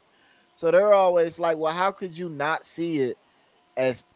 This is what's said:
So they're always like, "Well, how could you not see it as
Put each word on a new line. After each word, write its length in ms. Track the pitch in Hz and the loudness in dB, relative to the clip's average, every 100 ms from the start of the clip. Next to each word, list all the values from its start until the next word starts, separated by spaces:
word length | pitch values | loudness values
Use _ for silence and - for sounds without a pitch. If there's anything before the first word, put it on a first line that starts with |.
| _ _ _ _ _ - | _ _ _ _ _ -4
So 160 | 165 | 2
they're 220 | 175 208 | 4 6
always 460 | 202 185 175 170 160 | 6 4 2 0 -2
like, 180 | 170 156 | -2 -2
"Well, 160 | 156 | -2
how 180 | 170 190 | 0 -2
could 260 | 190 185 160 | -2 -12 -10
you 120 | 180 | -10
not 360 | 147 147 160 - | -6 -4 -4 -6
see 340 | - 170 156 | -8 -4 -2
it 180 | 127 - _ _ _ _ _ - | -2 -4 _ _ _ _ _ -4
as 280 | 131 123 _ | -4 -4 _